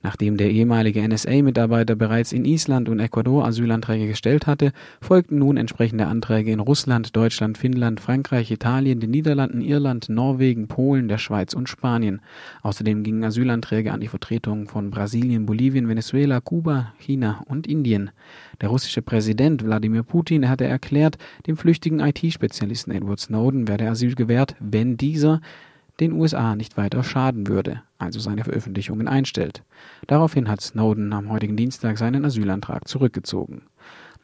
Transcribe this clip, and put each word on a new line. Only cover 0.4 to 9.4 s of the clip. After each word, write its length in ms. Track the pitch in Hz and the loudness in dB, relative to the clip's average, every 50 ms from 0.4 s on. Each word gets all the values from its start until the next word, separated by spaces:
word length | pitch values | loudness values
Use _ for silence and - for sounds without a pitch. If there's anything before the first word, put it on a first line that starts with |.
| 101 104 | 2 4
ehemalige 520 | 107 110 113 120 117 113 110 110 104 110 | 4 4 4 4 4 4 4 2 2 2
N-S-A-Mitarbeiter 920 | 107 110 110 107 - - 127 139 143 135 120 123 113 113 117 117 117 117 113 | 2 2 0 0 0 2 4 4 4 4 4 4 2 4 4 2 2 2 2
bereits 360 | 107 113 107 110 117 117 - | 0 2 2 2 0 0 0
in 140 | - 123 123 | -2 0 2
Island 440 | 135 156 156 - - 135 127 120 113 | 2 2 0 2 0 0 0 2 0
und 100 | 113 107 | 0 0
Ecuador 460 | 113 113 - 113 110 123 135 147 117 | -2 0 0 0 2 2 2 4 2
Asylanträge 600 | 117 113 113 120 117 113 113 113 - 110 110 110 | 2 0 0 0 0 0 0 0 -2 -2 0 0
gestellt 400 | 104 107 - - 113 135 151 - | -2 -4 -2 2 2 2 4 2
hatte, 240 | 151 143 143 143 143 - - - - - _ | 0 2 2 2 0 0 -2 -20 -20 -20 _
folgten 360 | - - 185 185 175 - 151 | 2 4 4 4 4 4 0
nun 200 | 143 139 139 143 | 2 4 4 4
entsprechende 500 | - 113 113 - - 117 110 110 107 104 | 2 0 -4 0 0 0 0 2 0 0
Anträge 440 | 76 113 113 - - 117 110 107 113 | 0 0 -2 0 0 0 0 2 0
in 80 | 110 107 | 0 0
Russland, 560 | 104 131 143 - - 131 123 117 110 107 - | 2 2 0 2 2 0 0 0 0 0 0
Deutschland, 420 | 110 113 113 - - 131 120 107 | 2 2 2 0 -2 -2 -4 -2
Finnland, 420 | - - 127 127 123 123 117 110 104 | -2 -2 0 0 0 0 0 -2 -2
Frankreich, 500 | - - 123 135 135 - 139 123 113 107 | -2 -2 -2 -2 0 0 -2 -2 0 -2
Italien, 500 | 110 107 - 120 127 131 135 135 127 117 | -4 -2 0 0 0 2 2 0 0 0
den 120 | 110 110 | 0 0
Niederlanden, 500 | 123 151 156 156 143 139 | 0 0 2 2 0 0